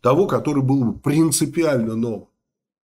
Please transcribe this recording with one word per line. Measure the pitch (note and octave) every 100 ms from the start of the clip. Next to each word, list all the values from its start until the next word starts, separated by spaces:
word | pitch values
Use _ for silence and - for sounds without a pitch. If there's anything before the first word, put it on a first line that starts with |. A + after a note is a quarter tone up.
Того, | B2 C#3+ G3
которое | - - C#3+
было | C3 C#3
бы | A#2 G2
принципиально | - D3 D#3+ - D3+ D3+ D#3+ C3 A2+ A2
новым. | A#2 G#2 - _ _ _ _ _ _